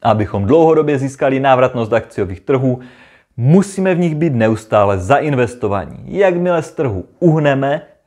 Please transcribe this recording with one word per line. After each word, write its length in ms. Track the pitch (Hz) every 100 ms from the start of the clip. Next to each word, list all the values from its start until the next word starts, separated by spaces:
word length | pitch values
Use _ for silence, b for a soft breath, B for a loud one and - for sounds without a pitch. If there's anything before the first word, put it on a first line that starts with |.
Abychom 420 | 117 107 104 104
dlouhodobě 540 | 101 151 160 160 147 143
získali 420 | 135 135 143 135
návratnost 520 | 135 127 127 127 113
akciových 480 | 113 110 - 95 92
trhů, 380 | - 135 131 123 B B B B B -
musíme 580 | 120 170 285 - 185
v 40 | 175
nich 160 | 175
být 200 | 151 165
neustále 640 | 123 110 113 - 107 101 98
zainvestovaní. 1000 | 92 139 151 139 120 - 107 98 85 -
Jakmile 580 | - 180 196 175 175 175
z 100 | 156
trhu 320 | - 143 95 90 _
uhneme 640 | 175 156 147 135 135 151 - _